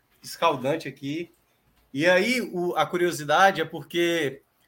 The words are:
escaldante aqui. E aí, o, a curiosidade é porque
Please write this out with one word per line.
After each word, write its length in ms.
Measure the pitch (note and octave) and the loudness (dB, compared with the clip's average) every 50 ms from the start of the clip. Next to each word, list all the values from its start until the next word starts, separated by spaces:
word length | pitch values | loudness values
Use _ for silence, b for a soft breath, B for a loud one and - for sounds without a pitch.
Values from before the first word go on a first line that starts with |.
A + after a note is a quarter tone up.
| _ _ _ _ | _ _ _ _
escaldante 640 | - - - - - D#3 D3+ C3 B2 C3+ D#3+ E3 - | -18 -14 -4 0 0 2 2 0 -2 -2 -2 -2 -4
aqui. 460 | C#3+ - - C3+ C#3 D3 E3 F3 - _ _ _ _ _ _ _ _ _ _ _ _ - | -10 -12 -10 -8 -8 -8 -8 -8 -10 _ _ _ _ _ _ _ _ _ _ _ _ -4
E 120 | C3+ D#3+ | 0 4
aí, 360 | F3 F#3 F3+ G3+ A#3 B3+ B3 | 4 4 4 4 2 0 -2
o, 340 | G3 D3+ F3 F3 F3 F3 D3 | -2 -4 -4 -4 -2 -2 0
a 100 | D#3 D3 | 0 0
curiosidade 760 | D3 F3+ E3+ F3+ F3 D3+ C#3+ D3+ C#3+ D3+ F3 G3 G3 E3 D#3 | 0 0 -2 -2 -2 -2 -4 -2 2 4 6 6 6 4 2
é 40 | D#3 | -4
porque 760 | D3+ E3+ D3+ C#3+ - - E3+ E3+ E3+ E3+ E3 D3 C3 - - _ _ _ _ _ | -6 -6 -12 -12 -6 -2 0 0 0 0 0 -2 -2 -4 -8 _ _ _ _ _